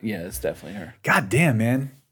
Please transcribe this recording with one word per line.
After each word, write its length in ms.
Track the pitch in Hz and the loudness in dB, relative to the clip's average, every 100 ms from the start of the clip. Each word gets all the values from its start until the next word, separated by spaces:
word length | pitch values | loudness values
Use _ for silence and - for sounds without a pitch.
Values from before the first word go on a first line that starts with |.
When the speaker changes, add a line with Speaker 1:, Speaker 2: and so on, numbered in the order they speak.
Speaker 1:
Yeah, 180 | 110 95 90 | -6 -6 -8
it's 120 | - | -6
definitely 400 | 76 - 80 202 | -6 -6 -10 -12
her. 160 | - - | -12 -6
Speaker 2:
God 260 | 156 185 131 | 0 0 2
damn, 300 | 143 165 113 | 4 4 4
man. 340 | 113 131 139 - _ | 2 0 -2 -10 _